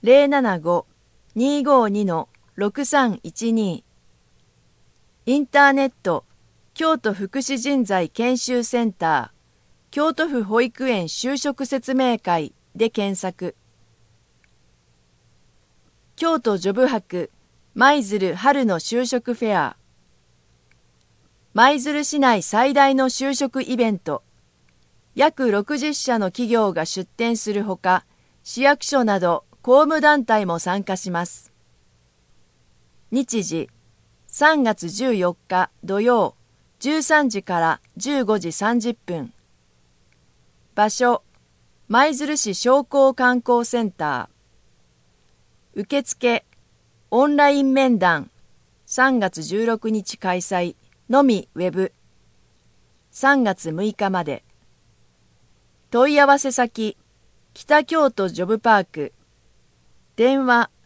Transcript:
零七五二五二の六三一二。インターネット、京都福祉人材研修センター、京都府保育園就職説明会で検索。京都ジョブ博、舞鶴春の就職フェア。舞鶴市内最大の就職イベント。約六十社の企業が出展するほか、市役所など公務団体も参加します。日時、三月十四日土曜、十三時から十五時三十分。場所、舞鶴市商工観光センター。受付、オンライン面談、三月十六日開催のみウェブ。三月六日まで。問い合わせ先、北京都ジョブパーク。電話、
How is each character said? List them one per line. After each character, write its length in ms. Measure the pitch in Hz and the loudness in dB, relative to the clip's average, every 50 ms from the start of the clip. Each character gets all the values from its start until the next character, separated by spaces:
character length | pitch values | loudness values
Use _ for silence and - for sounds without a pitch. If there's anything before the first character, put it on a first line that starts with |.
零 260 | - 226 262 285 285 277 | 4 6 6 8 6 6
七 320 | 285 277 254 214 185 165 | 2 2 2 0 -2 -2
五 260 | 151 170 175 170 - _ _ _ _ _ _ _ _ _ - | -2 -2 -2 -2 -2 _ _ _ _ _ _ _ _ _ -4
二 300 | 214 247 277 294 294 254 | -2 0 0 0 0 2
五 240 | 294 277 254 226 208 | 4 4 4 4 2
二 160 | 196 208 208 | 0 -2 -2
の 220 | 185 165 160 - - _ _ _ _ _ | -2 -2 -4 -6 -8 _ _ _ _ _
六 300 | 180 202 208 - 285 277 | -6 -6 -4 -4 -4 -4
三 360 | - 302 285 262 226 185 - | 0 2 2 2 0 -2 -4
一 300 | - 165 - - 226 233 | -10 -14 -10 -6 -4 -2
二。 320 | 226 226 214 185 165 - _ _ _ _ _ _ _ _ _ _ _ _ _ _ _ _ _ _ _ _ _ _ _ _ _ _ _ _ _ | -2 0 -2 -2 -4 -8 _ _ _ _ _ _ _ _ _ _ _ _ _ _ _ _ _ _ _ _ _ _ _ _ _ _ _ _ _
イ 120 | 233 262 294 | 0 0 0
ン 80 | 277 | 0
タ 220 | - - 285 285 277 | 2 4 4 6 6
ー 40 | |
ネ 140 | 269 277 269 | 4 4 0
ッ 60 | 262 - _ | -2 -4 _
ト、 220 | - 185 165 - - _ _ _ _ _ _ _ _ _ | -4 -4 -4 -4 -6 _ _ _ _ _ _ _ _ _
京 240 | - - 320 320 320 | -8 -2 0 0 0
都 160 | 247 - 220 | 0 -2 -4
福 280 | 190 185 202 190 - 269 | -4 -4 -6 -8 -6 -6
祉 160 | 254 - 277 | -6 -4 -6
人 280 | 233 233 - 285 262 226 | -4 -4 -2 -2 0 0
材 240 | 190 196 185 170 156 | 0 -2 -2 -2 -4
研 300 | - - 233 247 254 240 | -4 -4 -2 -2 -2 -2
修 240 | - 247 254 240 | -2 -4 -4 -4
セ 220 | 233 - - 240 233 | -2 -2 -2 -2 -2
ン 80 | 220 | -2
タ 400 | 185 - 170 160 151 131 113 - _ | -4 -2 -2 0 0 0 -2 -6 _
ー、 560 | _ _ _ _ _ _ _ _ _ _ _ | _ _ _ _ _ _ _ _ _ _ _
京 240 | - 285 208 214 - | -4 -2 -2 0 0
都 140 | 302 320 330 | -2 -2 -2
府 160 | 285 240 208 | -2 -4 -4
保 180 | 190 214 233 | -2 0 0
育 260 | 254 233 - - 262 262 | 0 -2 -4 -6 -4 -2
園 160 | 233 190 170 160 | -2 -2 -4 -6
就 280 | - - 233 254 285 | -8 -8 -6 -4 -4
職 300 | 262 - 285 269 - 269 | -4 -4 -6 -6 -6 -6
説 280 | - 277 262 - 269 262 | -6 -6 -6 -4 -2 -2
明 240 | 262 262 247 233 214 | 0 0 0 -2 -2
会 360 | - 185 175 165 147 - - _ _ _ - | -2 -2 -2 -2 -4 -6 -12 _ _ _ -6
で 120 | 185 226 226 | -4 -4 -2
検 280 | - 226 202 196 190 - | -2 -2 -4 -4 -4 -6
索。 380 | - 185 175 - 180 175 - _ _ _ _ _ _ _ _ _ _ _ _ _ _ _ _ _ _ _ _ _ _ _ _ _ _ _ _ _ _ _ _ _ _ _ _ _ _ _ _ _ _ _ _ _ _ _ _ _ _ _ _ | -6 -8 -8 -10 -10 -12 -12 _ _ _ _ _ _ _ _ _ _ _ _ _ _ _ _ _ _ _ _ _ _ _ _ _ _ _ _ _ _ _ _ _ _ _ _ _ _ _ _ _ _ _ _ _ _ _ _ _ _ _ _
京 220 | - 330 330 320 285 | -4 -2 0 0 0
都 160 | - 226 202 | 0 0 -2
ジ 140 | 180 180 196 | 0 -2 -2
ョ 20 | |
ブ 140 | 190 240 254 | 0 2 2
博、 440 | 226 247 214 - - 180 180 151 - _ _ _ _ _ _ _ _ - | 2 0 -2 -6 -6 -8 -8 -8 -10 _ _ _ _ _ _ _ _ -2
舞 300 | - 247 277 302 285 214 | 2 4 4 4 4 0
鶴 300 | 190 208 202 190 180 170 | -2 -2 -2 -2 -2 -2
春 320 | 180 208 277 285 277 254 | 0 0 2 2 2 2
の 120 | 214 180 160 | 0 0 -2
就 260 | - - 226 240 254 | -4 -4 -4 -4 -2
職 280 | 233 262 240 - 254 240 | -2 -4 -4 -4 -6 -6
フ 120 | - 233 | -4 -2
ェ 120 | 220 202 170 | -2 0 0
ア。 180 | 143 123 - _ _ _ _ _ _ _ _ _ _ _ _ _ _ _ _ _ _ _ _ _ _ _ _ _ _ _ _ _ _ _ _ _ _ _ - | -2 -4 -6 _ _ _ _ _ _ _ _ _ _ _ _ _ _ _ _ _ _ _ _ _ _ _ _ _ _ _ _ _ _ _ _ _ _ _ 2
舞 260 | 208 240 269 302 269 | 4 4 4 4 2
鶴 240 | 247 294 294 294 285 | -2 -4 -4 -4 -4
市 160 | - 302 294 | -4 -2 2
内 220 | 269 254 226 190 | 2 2 2 2
最 320 | - - 202 220 254 285 254 | 0 -2 0 2 2 2 4
大 200 | 285 277 269 269 | 4 4 4 2
の 120 | 262 262 | 2 0
就 280 | 262 - - 262 277 269 | -2 -2 -4 -4 -4 -4
職 280 | - 277 247 - 269 | -2 -4 -4 -4 -6
イ 140 | - - 247 | -6 -4 -2
ベ 140 | 233 233 220 | -2 0 -2
ン 60 | 202 180 | -2 -4
ト。 240 | - 156 143 - _ _ _ _ _ _ _ _ _ _ _ _ _ _ _ _ _ _ - | -6 -8 -8 -8 _ _ _ _ _ _ _ _ _ _ _ _ _ _ _ _ _ _ -2
約 360 | 247 277 311 - - 262 226 | 2 2 2 2 0 -2 0
六 280 | 202 202 202 - 294 262 | 0 0 -2 -4 -4 -4
十 160 | 277 302 285 | -4 -4 -6
社 240 | - - 262 240 220 | -4 -4 -2 -2 -2
の 120 | 202 185 | -2 -4
企 180 | - - 247 220 | -4 -6 -4 0
業 240 | 240 226 214 196 | 0 2 2 0
が 140 | 165 165 165 | 0 -2 -4
出 180 | - - 190 180 | -6 -6 -10 -10
展 320 | - _ - 233 233 233 | -10 _ -4 -4 -2 -2
す 160 | 214 - 214 | -4 -4 -4
る 120 | 202 202 214 | -4 -4 -4
ほ 120 | 208 185 | -6 -6
か、 280 | - - 185 185 175 - _ _ _ _ _ _ _ | -4 -2 0 0 0 -2 _ _ _ _ _ _ _
市 200 | - - - 233 | -20 -12 -4 0
役 220 | 262 277 294 285 - | 2 2 2 2 0
所 200 | - 285 262 240 | -2 0 0 2
な 160 | 214 202 185 | 2 0 0
ど 240 | 180 170 170 - - _ _ _ | 0 0 0 -2 -4 _ _ _
公 220 | - 240 254 285 311 | 2 4 6 6 6
務 160 | 294 320 302 | 4 2 2
団 240 | 254 294 294 285 226 | 4 4 4 4 2
体 220 | - 220 214 202 | 0 0 0 0
も 120 | 180 170 170 | -2 -4 -4
参 260 | - 180 185 202 190 | -4 -4 -4 -4 -4
加 120 | - 190 | -6 -6
し 140 | - - 185 | -6 -6 -6
ま 160 | 175 170 175 | -6 -6 -6
す。 260 | - - - - - _ _ _ _ _ _ _ _ _ _ _ _ _ _ _ _ _ _ _ _ _ _ _ _ _ _ _ _ _ _ _ - | -6 -10 -14 -16 -20 _ _ _ _ _ _ _ _ _ _ _ _ _ _ _ _ _ _ _ _ _ _ _ _ _ _ _ _ _ _ _ -6
日 320 | 226 269 262 - 240 220 | -4 -4 -4 -4 -4 -6
時、 280 | 175 - 156 165 - - _ _ _ _ _ _ _ _ _ _ _ | -4 -4 -6 -8 -8 -10 _ _ _ _ _ _ _ _ _ _ _
三 380 | - - - 285 311 320 294 254 | -12 -4 0 2 2 2 2 2
月 240 | 226 208 - 180 165 | 0 -2 -4 -6 -10
十 260 | 196 208 262 262 226 | -6 -4 -2 -2 0
四 220 | 190 180 175 170 - _ - | 0 0 -2 -4 -6 _ -4
日 220 | 185 185 180 - _ _ - | -2 -2 -2 -2 _ _ -8
土 160 | 175 196 202 | -6 -4 0
曜、 340 | 220 247 247 226 180 - - _ _ _ _ _ _ _ _ - | 0 2 2 2 0 -2 -4 _ _ _ _ _ _ _ _ -8
十 220 | - 277 311 320 | -6 -4 -2 -2
三 260 | - - 311 302 285 247 | 0 2 2 2 2 2
時 160 | 214 196 - | -2 -6 -6
か 160 | - 180 165 | -4 -2 0
ら 200 | 165 165 156 - _ _ - | 0 0 0 -2 _ _ -16
十 280 | 185 190 262 294 269 240 | -10 -6 -4 -2 0 0
五 160 | 196 214 202 | 0 0 -2
時 100 | 170 170 | -2 -6
三 300 | - - 202 220 240 240 | -6 -4 -2 0 0 0
十 140 | 214 240 226 | -2 -4 -6
分。 380 | - _ - 175 160 127 - - _ _ _ _ _ _ _ _ _ _ _ _ _ _ _ _ _ _ _ _ _ _ _ _ _ _ _ - | -8 _ -10 -10 -8 -10 -12 -16 _ _ _ _ _ _ _ _ _ _ _ _ _ _ _ _ _ _ _ _ _ _ _ _ _ _ _ -2
場 160 | 208 208 214 | 0 0 0
所、 320 | - - 247 247 233 - _ _ _ _ _ _ _ _ _ _ _ _ _ | 0 0 0 0 0 0 _ _ _ _ _ _ _ _ _ _ _ _ _
舞 280 | - 208 247 277 311 277 | 0 2 2 4 2 2
鶴 220 | 247 294 285 302 | -2 -4 -4 -4
市 180 | - - 214 185 | -4 -4 -6 -6
商 300 | - - 240 262 285 247 | -2 0 2 2 2 2
工 300 | - - 277 269 269 254 | 0 2 4 4 4 4
観 260 | - 254 247 247 247 | 2 2 2 2 0
光 240 | - - 240 233 233 | 0 0 0 0 0
セ 180 | - 247 240 | 0 -2 -2
ン 80 | 226 196 | -2 -4
タ 380 | - - 160 147 131 120 92 - _ _ _ _ _ _ _ _ _ _ _ _ _ _ _ _ _ _ _ _ _ _ _ _ _ _ _ _ - | -4 -4 -4 -4 -4 -4 -8 -10 _ _ _ _ _ _ _ _ _ _ _ _ _ _ _ _ _ _ _ _ _ _ _ _ _ _ _ _ -12
ー。 60 | - | -12
受 220 | 196 - 277 277 | -6 -4 -2 -4
付、 420 | - - - - 247 240 233 - - _ _ _ _ _ _ _ _ _ _ _ _ - | -2 -4 -6 -2 -2 0 0 -2 -4 _ _ _ _ _ _ _ _ _ _ _ _ -2
オ 160 | 214 240 285 294 | 0 2 2 4
ン 80 | 294 | 4
ラ 140 | 285 285 285 | 4 4 4
イ 120 | 285 285 | 4 2
ン 100 | 269 269 | 2 2
面 280 | 262 269 269 254 240 185 | 2 2 2 2 2 2
談、 300 | 180 175 165 147 - - _ _ _ _ _ _ _ _ _ _ _ | 2 2 0 0 -4 -10 _ _ _ _ _ _ _ _ _ _ _
三 340 | - - 254 262 269 262 233 | -8 -2 0 2 2 2 0
月 240 | 202 180 - 160 156 | -2 -2 -4 -6 -8
十 200 | 127 185 214 233 | -6 -4 -2 -2
六 240 | 233 226 220 - 220 | -2 -2 -2 -2 -4
日 280 | 220 214 185 - - - | -4 -4 -4 -8 -10 -8
開 220 | - 185 180 180 | -4 -4 -4 -4
催 340 | 175 - 196 180 175 170 - _ _ _ _ _ _ - | -4 -4 -4 -4 -4 -4 -8 _ _ _ _ _ _ 0
の 140 | 240 277 | 2 4
み 260 | 285 262 220 180 - - - | 4 4 2 0 -2 -8 -8
ウ 60 | 160 | -6
ェ 100 | 180 180 | -4 -4
ブ。 220 | 160 185 190 196 _ _ _ _ _ _ _ _ _ _ _ _ _ _ _ _ _ _ _ _ _ _ _ _ | -2 -2 -4 -4 _ _ _ _ _ _ _ _ _ _ _ _ _ _ _ _ _ _ _ _ _ _ _ _
三 320 | - - - 269 285 269 240 | -8 0 2 2 4 4 2
月 260 | 202 185 - - 165 | 0 -2 -4 -6 -8
六 240 | 156 170 202 214 - | -6 -4 -4 -4 -4
日 160 | - 208 190 | -4 -4 -4
ま 140 | 190 180 165 | -2 -4 -4
で。 180 | 147 127 - - _ _ _ _ _ _ _ _ _ _ _ _ _ _ _ _ _ _ _ _ _ _ _ _ _ _ _ _ _ | -6 -8 -10 -12 _ _ _ _ _ _ _ _ _ _ _ _ _ _ _ _ _ _ _ _ _ _ _ _ _ _ _ _ _
問 220 | - 240 254 302 | 2 2 4 4
い 60 | 294 285 | 6 6
合 80 | 285 | 6
わ 120 | 277 277 277 | 6 4 2
せ 100 | - 269 | 0 -2
先、 460 | 247 262 247 233 - 226 220 214 - _ _ _ _ _ _ _ _ _ _ _ | -2 -2 -2 -2 -2 -6 -6 -6 -6 _ _ _ _ _ _ _ _ _ _ _
北 320 | - - - - 294 302 - | -20 -10 -2 2 2 2 2
京 260 | - 330 320 294 262 | 2 0 2 2 2
都 180 | - - 196 180 | 0 0 -4 -4
ジ 140 | - 165 | -4 -4
ョ 40 | 180 | -4
ブ 120 | 185 220 214 | -2 -2 0
パ 200 | - 233 214 202 | 2 4 4 4
ー 60 | 175 | 2
ク。 280 | - - 156 143 - - _ _ _ _ _ _ _ _ _ _ _ _ _ _ _ _ _ _ _ _ | -2 -6 -10 -10 -10 -12 _ _ _ _ _ _ _ _ _ _ _ _ _ _ _ _ _ _ _ _
電 280 | - 226 254 269 277 262 | 2 2 2 2 2 2
話、 240 | 254 240 240 226 - _ _ _ | 2 2 2 2 0 _ _ _